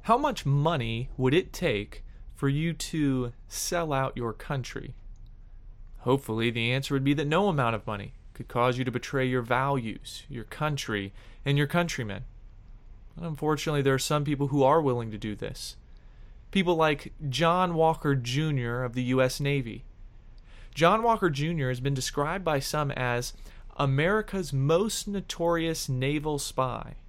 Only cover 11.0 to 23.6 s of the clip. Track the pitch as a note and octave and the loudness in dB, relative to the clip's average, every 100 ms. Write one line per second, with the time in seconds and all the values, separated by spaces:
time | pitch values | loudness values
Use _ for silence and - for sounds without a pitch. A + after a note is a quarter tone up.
11 | G2 - - - - C#3+ D3 F3 E3+ - | -4 -10 -18 -8 0 2 2 2 0 -4
12 | A2 G2 - - - - - - - - | -6 -8 -10 -16 -20 -20 -20 -20 -20 -20
13 | - - E3+ D3+ D3+ D3+ D#3+ D3 C#3 C3+ | -18 -10 -8 -2 0 0 2 2 4 4
14 | - D3+ C#3+ C#3+ C#3+ C#3+ C3 D#3+ C#3+ A#2+ | 2 0 2 0 2 6 8 8 6 0
15 | A2+ G#2+ A2 G#2 G#2 - - - - - | -2 -4 -6 -6 -8 -8 -12 -14 -18 -20
16 | - - - - - G3 F3 E3 D#3 D3+ | -20 -20 -20 -20 -2 0 4 4 4 2
17 | - - D3+ B2 E3 F3+ F3+ E3 D#3+ D#3+ | -4 -8 -6 2 4 4 2 4 4 4
18 | D3+ C#3 A#2+ C3 D#3 C#3 A#2+ A#2+ B2+ A#2+ | 2 2 2 0 0 0 -2 -2 -2 -2
19 | B2 C3 B2+ - C#3 C#3+ A2+ G#2+ - - | 2 4 4 2 0 0 -2 -10 -14 -18
20 | - - - - - - - - E3 G#3+ | -20 -20 -20 -20 -20 -20 -14 4 6 6
21 | A#3 A3+ F#3 C#3 D3+ E3+ C3 B2+ C3 C#3 | 4 4 2 2 -2 0 -2 -2 -2 -2
22 | - - D3 F#3+ E3+ C#3+ C3+ D#3 C#3+ - | -2 -2 -2 0 0 0 0 -2 -2 0
23 | B2 A#2+ B2 - - - | 0 0 -2 -10 -16 -16